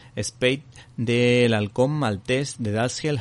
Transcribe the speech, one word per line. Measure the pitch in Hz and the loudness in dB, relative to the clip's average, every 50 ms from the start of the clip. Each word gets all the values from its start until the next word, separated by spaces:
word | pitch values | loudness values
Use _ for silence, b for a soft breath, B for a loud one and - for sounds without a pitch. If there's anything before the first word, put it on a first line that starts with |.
| B B B - | B B B -8
Spade | 104 - - - - 127 135 143 - - B B B B B | -8 -8 -6 0 0 0 0 0 -6 -14 B B B B B
del | - 117 113 117 120 123 123 120 123 123 117 113 | -6 -2 0 2 2 4 4 4 4 4 4 2
halcón | 107 104 101 - - 127 139 | 2 0 -2 0 0 0 0
maltés | 151 151 139 113 104 90 - - 127 131 143 139 - - | 0 -2 -2 -2 -2 -4 -4 -2 -2 -2 -2 -4 -8 -6
de | 123 104 | -4 -2
Dashiell | 101 110 120 127 - - - 156 147 131 | -2 -2 -2 -2 -4 -4 -4 -4 -4 -4